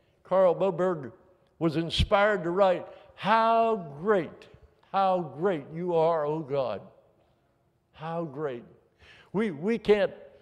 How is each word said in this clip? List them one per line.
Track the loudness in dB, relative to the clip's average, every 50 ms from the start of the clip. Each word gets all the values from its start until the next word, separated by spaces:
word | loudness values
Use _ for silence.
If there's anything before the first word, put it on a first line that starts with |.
| _ _ _ _ _
Carl | -2 2 4 4 4 4
Boberg | 2 0 -2 0 0 0 0 -2 -4 -6 -12 -14 -16 _ _ _ _ _ _ _ -2
was | -2 0 0 0
inspired | -4 -2 0 0 0 2 4 4 4 4 2 0 -2
to | -2
write, | 2 2 4 4 4 0 -4 -12 -18 -20 -20 -20 -16
"How | -6 0 2 2 4 4 4 4 2 2 2 0 -2 -4 -10 -12 -6
great, | 0 0 2 2 0 -2 -10 -18 -20 -20 -20 -20 -20 -20 _ _ _ _
how | -2 0 2 2 2 0 -2 -6 -8 -4
great | -2 -2 -2 -2 -4 -10 -10
you | -8 -4 0 2
are, | 2 4 4 2 0 0
O | -2 -4 -4
God. | -4 -4 -2 -2 -2 -2 -4 -6 -10 -16 -20 _ _ _ _ _ _ _ _ _ _ _ _ _ _ _ _ _ _ _ _
How | -12 -10 -8 -6 -6 -6
great." | -8 -8 -6 -6 -6 -6 -8 -12 -16 -20 _ _ _ _ _ -20 -20 -20 -20 -16 _ -4
We, | -2 -2 -2
we | -4 -4 -4 -2 -2 -2
can't, | 2 2 2 4 2 -2 -4 -8 -20 -20 -20 -20